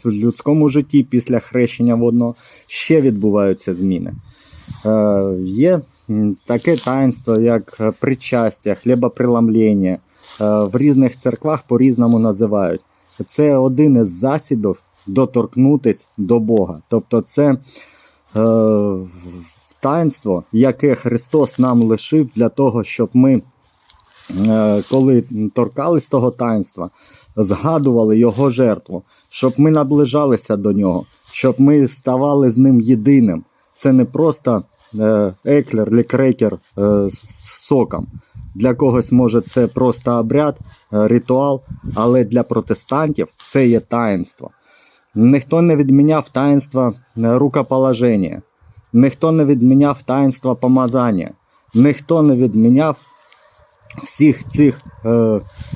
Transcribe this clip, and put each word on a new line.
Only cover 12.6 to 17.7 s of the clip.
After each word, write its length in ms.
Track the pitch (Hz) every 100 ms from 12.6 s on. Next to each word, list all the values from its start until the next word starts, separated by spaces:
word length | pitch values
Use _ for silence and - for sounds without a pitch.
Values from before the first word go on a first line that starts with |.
| 92 82 _ _ _ - -
Це 320 | - 151 135
один 380 | 131 127 151 127
із 140 | 104
засобів 720 | 87 131 151 - 123 104 90 _ _ -
доторкнутись 1000 | 98 127 120 107 127 135 147 120 98 - -
до 220 | 95 117
Бога. 420 | 110 110 92 78 -
Тобто 320 | 113 - 117
це, 360 | - - 147 131 -